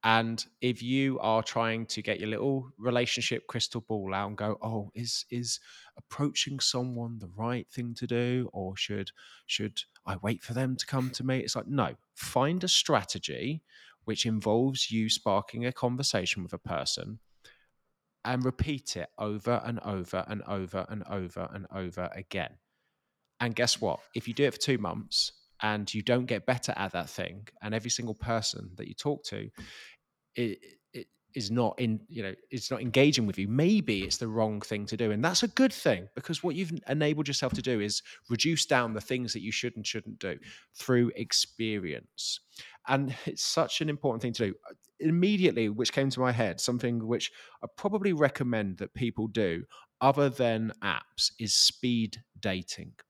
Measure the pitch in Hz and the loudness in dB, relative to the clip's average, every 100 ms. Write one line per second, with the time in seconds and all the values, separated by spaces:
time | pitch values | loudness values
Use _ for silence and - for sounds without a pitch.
0 | 113 113 113 113 - _ 123 113 120 131 | 6 4 4 -4 -8 _ -2 -2 0 2
1 | 135 131 110 110 110 117 113 113 113 - | 2 2 2 2 2 0 0 -2 -4 -6
2 | 107 104 107 107 131 135 127 - 117 123 | -2 -2 -2 -2 0 0 -4 -4 0 2
3 | 120 - 113 117 - 123 - 117 - 107 | 2 0 -2 -2 -4 -4 -2 -4 -4 -4
4 | 95 95 101 104 107 104 113 110 98 110 | -2 -2 -4 -2 -2 -2 -2 -4 -6 -8
5 | 117 - - 123 117 - - - - - | -4 -4 -4 -6 -4 -6 -8 -20 -20 -20
6 | - - 143 - - 139 - 127 127 120 | -14 -4 -2 0 -2 0 0 0 -2 -4
7 | 117 113 98 95 117 120 - - 120 120 | -6 -8 -10 -6 -4 -4 -6 -8 -8 -6
8 | 120 120 120 127 120 98 95 95 - 104 | -2 0 2 0 -2 -4 -8 -4 -4 -4
9 | 95 - - - - - 107 - - - | -6 -12 -20 -20 -4 -2 -2 -4 -10 -12
10 | - 92 101 107 - 120 131 127 - 135 | -8 -4 -2 -2 -4 -2 0 -2 -2 -2
11 | 127 127 127 131 - 123 104 139 90 58 | -2 -2 -2 0 0 -4 -2 0 0 -2
12 | _ - - 123 139 180 180 - - 131 | _ -10 0 2 4 2 4 4 6 4
13 | - 87 - 64 107 156 _ - - _ | 2 -6 -6 -4 -4 -4 _ -20 -20 _
14 | - 107 117 110 107 110 135 131 - 113 | -6 0 2 2 4 4 4 2 0 0
15 | 110 - - 98 - 113 120 - 123 123 | 2 2 2 2 0 -4 -4 0 0 0
16 | 139 104 90 - 87 92 - 82 - - | 0 0 0 -2 -4 -8 -4 -2 -2 -4
17 | - 113 _ _ - _ _ _ _ _ | -6 -12 _ _ -20 _ _ _ _ _
18 | _ _ 117 127 127 123 147 143 - - | _ _ -2 0 0 0 0 0 -4 -6
19 | 80 - 104 104 117 120 117 117 104 98 | -8 -4 -4 -2 0 0 0 -6 -4 -4
20 | 87 92 - 104 - 98 92 95 - 107 | -2 -4 -4 -6 -4 -4 -4 -6 -6 -8
21 | - 98 90 90 85 98 92 95 90 90 | -6 -6 -6 -6 -8 -8 -10 -8 -6 -6
22 | 90 - 95 98 78 - _ _ _ _ | -6 -8 -8 -6 -6 -8 _ _ _ _
23 | _ _ _ _ 120 113 120 - 95 - | _ _ _ _ -2 2 2 2 0 -2
24 | - - - 117 143 - - 123 98 82 | -4 -8 -6 2 2 2 0 0 0 -6
25 | - - - _ _ _ 107 107 101 110 | -2 0 0 _ _ _ 0 0 -2 -2
26 | 107 123 127 110 - 123 - - 95 87 | 2 2 2 -2 0 0 -2 -2 -2 -4
27 | 80 - 90 92 107 _ 107 110 117 - | -6 -6 -8 -8 -16 _ -4 -4 -2 -2
28 | 117 110 117 113 107 - 101 92 - - | -2 -4 -2 0 0 -4 -10 -12 -12 -4
29 | 147 147 - 104 107 - - - - - | -2 -2 -6 -8 -10 -12 -16 -16 -20 -20
30 | _ _ _ - 117 95 - - _ 127 | _ _ _ -4 -2 -4 -12 -20 _ -16
31 | - _ _ 139 101 117 113 - 120 110 | -16 _ _ -8 -2 2 2 2 0 0
32 | - - 98 92 _ 127 - 127 120 120 | -4 -8 -8 -8 _ -8 -4 -4 2 6
33 | 143 135 107 95 98 123 170 214 135 101 | 6 6 2 0 0 4 6 4 4 0
34 | 95 - 117 110 110 104 - 107 104 110 | 0 -2 -2 0 0 0 -4 -4 -4 0
35 | 113 104 151 180 233 - 262 - 156 98 | 2 4 2 2 2 4 4 4 2 2
36 | 101 - - 165 180 156 180 165 - 147 | -2 -12 -6 -4 -2 -2 -2 -4 -2 2
37 | 147 151 143 139 131 - - 117 101 - | 2 2 0 0 0 0 0 0 0 -2
38 | - - - 117 160 156 - 135 120 110 | -6 -20 -4 2 4 4 4 4 4 -2
39 | - 131 120 113 98 - 120 113 104 110 | -4 -4 -2 -4 -4 -4 -4 -6 -6 -6
40 | 107 101 95 76 - - _ - - 123 | -8 -8 -6 -8 -12 -20 _ -10 2 4
41 | 120 - 113 - - - 110 104 87 64 | 4 0 0 0 0 -2 -2 -2 -4 -8
42 | - - - - _ - - - - 135 | -10 -10 -6 -8 _ -20 -20 -14 2 2
43 | 139 127 - - - - 156 - 156 147 | 2 -4 -8 -4 0 2 2 0 -2 0
44 | 143 113 123 113 107 90 - - _ _ | 0 0 -2 0 -2 -2 -14 -20 _ _
45 | 156 170 185 208 180 123 110 104 123 - | 2 6 6 6 4 4 2 2 2 2
46 | 135 127 127 120 110 - - 123 123 117 | 2 2 2 4 2 0 0 0 0 0
47 | 110 120 - - - - - - 202 208 | 0 -2 -2 -8 -20 -14 -14 -4 -2 2
48 | 202 160 143 - 123 113 101 90 - - | 2 4 4 4 0 0 -2 -4 -8 -2
49 | 123 107 107 107 98 82 - - - _ | -2 0 -2 2 2 0 -6 -18 -20 _
50 | 131 139 143 120 120 110 110 - 101 69 | 4 6 4 4 2 2 -2 -2 -2 -2
51 | - - - - 110 - - - 127 117 | -6 0 0 0 0 4 4 4 0 2
52 | 110 - - - 104 92 87 - 80 - | 0 -4 -18 -6 -2 -2 -6 -10 -12 -18
53 | - | -20